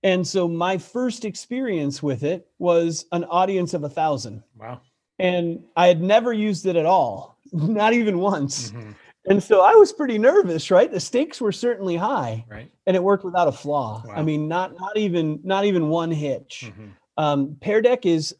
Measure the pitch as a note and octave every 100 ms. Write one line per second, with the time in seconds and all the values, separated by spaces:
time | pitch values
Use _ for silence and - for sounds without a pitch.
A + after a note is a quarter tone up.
0 | G3 F#3 D#3 F#3+ F3 E3+ F3 F#3+ - A#3+
1 | B3+ - A3 - - B3 C4 F3 C#3+ C#3
2 | D3 B2 C#3+ F3+ _ _ F3 E3+ E3+ D#3+
3 | - F3 E3+ F3 F#3+ G3 F3 F3 C#3+ D3+
4 | D#3 C#3 A2 G#2 _ A#2 A2 A#2+ _ _
5 | _ _ F#3 F3+ E3+ E3 - - F3+ E3+
6 | F#3 G#3+ A#3 A3+ G#3+ F#3 F#3 E3+ D#3+ F#3
7 | B2+ G2 - _ - E3+ D#3 G#3+ G#3+ A#3+
8 | G#3+ F3+ G3 F3+ C#3 - A#2 A2+ G#2+ G2+
9 | _ _ - G3 - G#3+ F#3 A4 G4+ -
10 | C#4+ A3 A#3 G4 E4 D#3+ - F3+ D#4+ F#3
11 | - A#3+ D#4 - A3 - A#3+ A3 F#3+ E3+
12 | G3+ C4 B2 A2+ A2+ G#2+ B2+ _ - F#3
13 | F#3 G3+ F#3+ F3+ E3+ - C#3+ D3 A#2 G#2+
14 | A#2 G#2 D#3 D3+ D3+ E3+ F#3 F3 F#3 G#3+
15 | G#3 E3+ D#3 D3+ F3+ F#3+ G3+ F#3 D#3 E3
16 | E3 D#3+ D3 C3 - - B2 F#2+ G#2+ G2
17 | _ - D3+ C#3+ C#3 D3+ - G#3+ A#3 B3
18 | G3+ E3 D3+ -